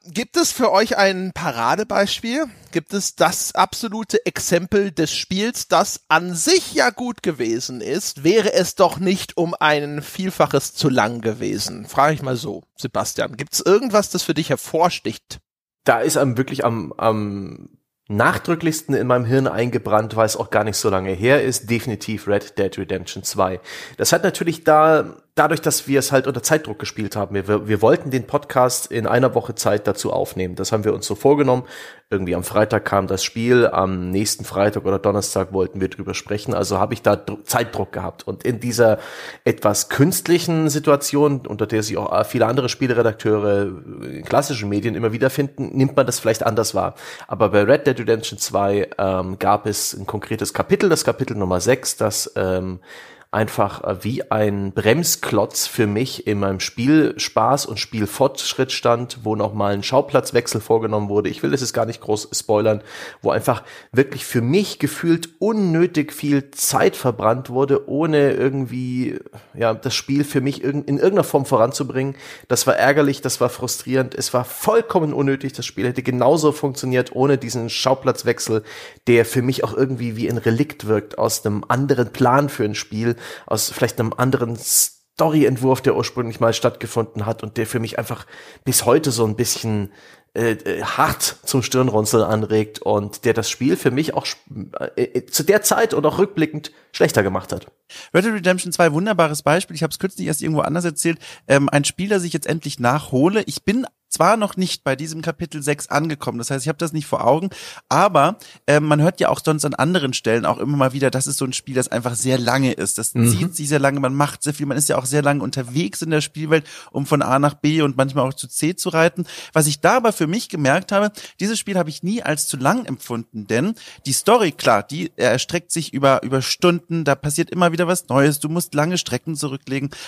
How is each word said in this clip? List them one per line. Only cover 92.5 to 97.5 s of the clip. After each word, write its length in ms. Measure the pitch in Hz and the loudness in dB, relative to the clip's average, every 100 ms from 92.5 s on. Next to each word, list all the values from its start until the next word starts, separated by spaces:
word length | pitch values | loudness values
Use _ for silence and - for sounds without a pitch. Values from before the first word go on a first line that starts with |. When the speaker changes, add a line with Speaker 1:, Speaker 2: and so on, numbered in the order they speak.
| 107 107 - | 0 0 -4
Speaker 2:
und 480 | - 104 101 - 120 | -2 0 -2 -2 0
der 80 | |
das 160 | 113 110 | 0 -2
Spiel 260 | - 127 180 | -2 0 2
für 140 | 135 | 0
mich 240 | 123 160 | 0 -2
auch 100 | - | -4
sp-, 480 | - - _ - - - - - | -6 -10 _ -14 -12 -10 -8 -4
äh, 60 | |
äh, 240 | 120 127 - | -4 -4 -4
zu 160 | - | -2
der 180 | 156 208 | 2 2
Zeit 320 | - - 226 | 2 2 2
und 140 | - 151 | 2 0
auch 100 | - | 2
rückblickend 560 | 196 - 156 151 - - _ | 0 0 -2 -2 -12 -18 _
schlechter 300 | - 170 - | 0 2 4
gemacht 300 | 95 95 - | 2 0 -4